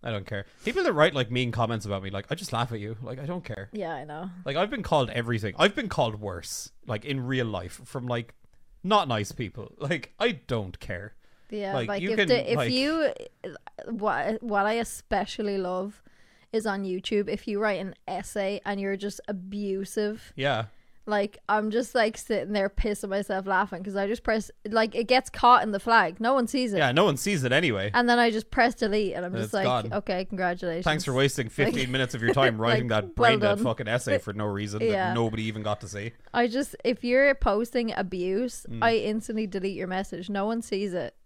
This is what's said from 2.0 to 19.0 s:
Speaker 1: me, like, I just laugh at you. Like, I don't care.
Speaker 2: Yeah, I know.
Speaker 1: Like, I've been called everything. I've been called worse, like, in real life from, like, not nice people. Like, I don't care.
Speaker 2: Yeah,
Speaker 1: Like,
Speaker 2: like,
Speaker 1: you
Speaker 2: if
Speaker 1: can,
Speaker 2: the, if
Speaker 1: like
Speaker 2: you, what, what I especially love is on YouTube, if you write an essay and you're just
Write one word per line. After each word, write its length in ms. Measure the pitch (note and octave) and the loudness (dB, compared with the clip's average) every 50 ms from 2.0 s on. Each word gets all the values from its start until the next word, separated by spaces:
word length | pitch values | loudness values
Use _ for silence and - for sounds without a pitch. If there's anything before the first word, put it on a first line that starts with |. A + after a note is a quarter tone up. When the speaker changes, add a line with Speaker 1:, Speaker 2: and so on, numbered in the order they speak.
| F#2+ | -4
Speaker 1:
me, 80 | G2 | -6
like, 160 | G2 G2 G#2 - | -6 -8 -6 -6
I 40 | - | -8
just 180 | E3+ F#3+ - - | -8 -6 -4 -2
laugh 200 | A2+ B2 A#2+ A#2 | -2 -2 -2 -4
at 80 | A2 | -8
you. 160 | G2+ G#2+ A2+ G#2 | -6 -8 -8 -10
Like, 200 | B2 A#2 A#2+ C3 | -10 -10 -10 -8
I 60 | C#3+ | -8
don't 180 | C#3+ F3+ F3+ - | -8 -8 -8 -8
care. 240 | - A#2 G2 G2 G2 - | -10 -10 -10 -12 -12 -10
Speaker 2:
Yeah, 220 | G#3+ F#3+ E3 E3 | -8 -6 -6 -6
I 80 | C3+ C3+ | -8 -10
know. 260 | D3+ D3 D#3 F3 F#3+ F3 F#3 F3+ | -10 -10 -10 -10 -10 -12 -10 -8
Speaker 1:
Like, 120 | C#3 C#3 | -4 0
I've 140 | D3+ F#3 G#3 | 0 0 0
been 120 | C4 C4 F#3 | -2 -6 -2
called 280 | - E3+ D3+ B2+ A2+ | 2 2 2 2 2
everything. 440 | - A#2+ A#2 A#2 A#2+ A2 G2 G#2+ - | -2 -4 -2 -2 -2 -2 -2 -4 0
I've 200 | - D#3+ G3+ G3+ | 2 2 2 2
been 120 | - C4 G3 | 0 -6 -4
called 280 | - - C#3 A2+ G#2+ | 0 0 0 0 0
worse, 540 | G2+ G#2+ G2+ F2+ F2 D#2 - - - - - - - - | -4 -8 -8 -8 -8 -10 -10 -10 -10 -12 -14 -16 -20 -8
like, 180 | - A#2+ G#2+ G#2+ | -6 -6 -6 -4
in 160 | C#3+ C#3+ C3+ B2 | -6 -6 -4 -2
real 200 | B2 C3 B2+ B2 | -2 0 0 0
life 340 | A2+ G#2 F#2 F2+ F#2 - - C3+ | 0 -2 -4 -6 -6 -12 -14 -18
from, 220 | - - C#3 B2 | -12 -12 -10 -6
like, 280 | B2 A#2+ A#2+ A#2 - - _ - - _ - - - - - - | -4 -4 -4 -4 -8 -14 _ -20 -20 _ -20 -20 -20 -20 -10 0
not 240 | F3 G#3+ G#3 F#3 | 4 4 4 4
nice 240 | C#3 A#2+ A2 G2+ - | 4 0 0 0 -2
people. 420 | - - B2+ F#2+ - - G#2+ - - - | -4 -8 -8 -8 -8 -10 -14 -14 -12 -8
Like, 360 | - C#3 F3 D3+ - - - - | -4 -4 -4 -4 -4 -10 -6 0
I 140 | G#3 B3 A3 | 0 0 0
don't 480 | C3+ _ - C3 A2+ G2+ F2+ F2+ - | 0 _ -4 -4 -4 -4 -6 -10 -12
care. 340 | - - F#2+ F2+ G2 G#2+ - - _ - - _ - - | -10 -10 -10 -10 -10 -12 -16 -20 _ -20 -20 _ -18 -12
Speaker 2:
Yeah, 260 | - G#3 G3+ F#3+ G3 | -8 -6 -4 -2 -2
Speaker 1:
Like, 120 | C3 A#2 - | -2 -2 -2
Speaker 2:
like, 140 | G#3 G3+ F3 | -2 -2 -2
Speaker 1:
you 80 | G3 | 0
Speaker 2:
if 60 | A3+ | 2
Speaker 1:
can, 100 | A3 G3+ E3+ | 2 4 4
Speaker 2:
the, 220 | B3+ A3+ - - | 4 4 4 2
if 60 | A#3 | 2
Speaker 1:
like 160 | A#3 B3 - B3+ | 2 2 2 2
Speaker 2:
you, 400 | B3+ C4+ D4 D#4+ E4 D#4 C4 - - - - _ _ - F#3+ D#3 - _ - _ - - - | 2 2 2 2 2 0 0 -2 -2 -12 -18 _ _ -14 -14 -14 -14 _ -18 _ -14 -10 -10
what, 540 | A3+ A3 G3+ G#3+ - A#2+ D3 - A3 A3+ - | -8 -2 0 0 0 0 0 -2 -2 -4 -4
what 240 | A#3+ G#3 G3+ G3 | -2 0 2 2
I 60 | G#3 A3 | 2 2
especially 840 | A#3 A#3 - - - - _ A3 G3 F#3 - - - A3 G3+ G3 G3 | 0 -2 -4 -6 -14 -6 _ -2 -2 -2 -2 -4 -6 -4 -2 -2 -2
love 440 | F#3 F3+ F3+ F#3 F#3+ G3+ G#3 - _ - _ _ - _ _ _ _ _ - | -2 -2 -4 -4 -4 -6 -8 -14 _ -20 _ _ -20 _ _ _ _ _ -4
is 140 | A3 A3 | -2 0
on 160 | A3 G3 G3 G3 | 0 -2 -2 -2
YouTube, 460 | F#3+ F3+ F#3 F#3+ - A3+ G#3 G3+ G3 | -4 -4 -4 -4 0 0 0 0 0
if 180 | - G3+ - | -4 -6 -4
you 140 | - G#3 G3+ | -4 -2 0
write 180 | A3 G#3+ G3+ F3+ | 0 0 0 0
an 140 | F#3+ F#3+ - _ _ - | -4 -8 -10 _ _ -8
essay 520 | - F3+ G3+ - - G#3+ G3 F#3+ G3+ G3+ - | -8 -6 -8 -6 -4 -2 -2 -2 -2 -4 -4
and 160 | - G3+ G3+ | -6 -4 -4
you're 160 | G3 G3 G3 | -2 -4 -4
just 240 | F#3+ | -4